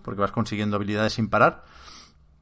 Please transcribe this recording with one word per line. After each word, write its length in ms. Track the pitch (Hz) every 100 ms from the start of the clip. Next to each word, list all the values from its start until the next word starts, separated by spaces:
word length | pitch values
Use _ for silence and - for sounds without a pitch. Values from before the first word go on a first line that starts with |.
porque 180 | - 98
vas 120 | 98
consiguiendo 440 | - 110 104 104 104
habilidades 380 | 101 104 107
sin 140 | - 101
parar. 360 | 107 131 - - - - - - _ _ _